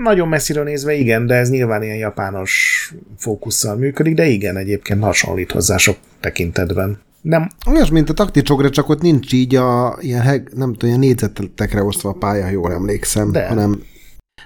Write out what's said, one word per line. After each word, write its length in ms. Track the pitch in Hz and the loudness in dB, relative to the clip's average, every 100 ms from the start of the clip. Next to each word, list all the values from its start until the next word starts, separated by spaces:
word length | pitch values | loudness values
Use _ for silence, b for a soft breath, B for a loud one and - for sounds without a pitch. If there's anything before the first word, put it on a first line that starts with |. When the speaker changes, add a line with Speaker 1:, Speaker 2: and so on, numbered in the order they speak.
Speaker 1:
nagyon 260 | 233 196 165 | 2 2 2
messziről 360 | 156 - 147 | 0 0 -2
nézve 280 | 147 147 143 | -4 -4 -2
igen, 320 | 147 120 113 120 | 0 2 2 2
de 80 | |
ez 160 | 123 123 | 2 2
nyilván 320 | 131 120 104 | 0 0 -2
ilyen 140 | 110 107 | -4 -6
japános 1000 | 107 107 98 98 95 - - - - - - 101 | -6 -4 -6 -6 -2 0 0 -2 -4 -14 -20 -10
fókusszal 580 | 117 104 113 - 110 104 | -6 -6 -4 -4 -2 -2
működik, 380 | 139 131 160 | -2 0 0
de 120 | 160 160 | 2 2
igen, 300 | 104 101 95 | 2 -2 -4
egyébként 460 | 95 101 - 104 | -4 -4 -2 0
hasonlít 500 | 107 85 - 92 90 | 0 0 0 -2 -4
hozzá 240 | - 87 92 | -2 0 2
sok 200 | - 95 _ _ | 0 -2 _ _
tekintetben. 800 | 98 - 85 95 87 92 98 104 _ _ | -6 -4 -4 -2 -2 -2 -4 -6 _ _
Nem. 300 | 160 160 - - - | 0 0 0 -4 2
Speaker 2:
Olyas, 240 | 311 160 | 4 4
mint 180 | 160 147 | 4 2
a 20 | |
Tactics 380 | 156 202 143 131 | 0 0 2 2
Ogre, 180 | 139 139 | 2 2
csak 200 | 139 147 | 2 0
ott 120 | 147 | 2
nincs 300 | 170 139 - | 2 2 2
így 220 | 127 127 131 | 0 2 2
a, 400 | 127 123 123 - | 2 0 0 -4
ilyen 200 | 139 120 | -4 0
heg-, 300 | 127 139 131 117 | 2 0 -2 -6
nem 160 | 131 | -6
tudom, 160 | 107 117 | -2 0
ilyen 100 | 123 | 4
négyzetekre 840 | 135 120 104 - 98 - 104 - | 4 4 0 -4 -8 -4 -2 0
osztva 260 | 101 95 101 | 0 -2 -6
a 40 | 95 | -4
pálya, 260 | 104 104 | -2 -2
ha 60 | 92 | -2
jól 220 | 98 85 | -2 -2
emlékszem, 600 | 85 101 104 - 107 104 | -2 -2 -2 -2 0 0
Speaker 1:
De. 140 | 101 92 | 0 0
Speaker 2:
hanem, 360 | 110 104 101 - - - - - - | 0 0 0 -6 -20 -20 -20 -20 -20